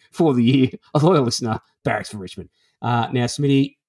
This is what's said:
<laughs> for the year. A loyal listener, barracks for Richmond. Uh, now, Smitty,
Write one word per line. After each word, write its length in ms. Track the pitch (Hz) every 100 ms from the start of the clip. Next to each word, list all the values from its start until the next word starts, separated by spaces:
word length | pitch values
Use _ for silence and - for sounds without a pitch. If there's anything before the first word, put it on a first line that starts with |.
<laughs> 60 | _
for 240 | - 165
the 80 | 123
year. 280 | 117 131 131 - _
A 40 | 151
loyal 240 | 165 160
listener, 380 | 117 - 117 110 _ _
barracks 260 | 120 107 -
for 60 | 104
Richmond. 320 | 90 - 82 _ _ _
Uh, 260 | 117 120 113
now, 140 | 127 120
Smitty, 500 | - 143 139 139 _